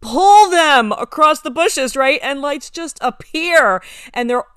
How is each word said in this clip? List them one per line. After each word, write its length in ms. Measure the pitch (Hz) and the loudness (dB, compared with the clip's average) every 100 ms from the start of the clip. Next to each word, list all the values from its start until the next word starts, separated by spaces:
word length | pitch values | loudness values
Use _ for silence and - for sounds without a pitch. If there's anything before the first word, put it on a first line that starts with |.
pull 500 | 233 240 392 415 403 | -6 0 6 6 6
them 420 | 349 311 277 220 | 4 2 2 0
across 480 | - - - 302 311 | -4 -8 0 2 2
the 80 | 320 | -4
bushes, 440 | 262 339 - 262 269 | -2 -2 -2 -4 -2
right? 220 | 269 294 | 0 -2
And 180 | 247 277 | -4 -6
lights 260 | 285 285 - | -6 -8 -10
just 300 | - 330 - | -14 -14 -8
appear, 800 | 254 247 - 311 339 330 240 185 - - - | -8 -8 -10 -8 -2 2 2 0 -6 -20 -14
and 160 | - 240 | -8 -4
they're 160 | 247 - | -4 -6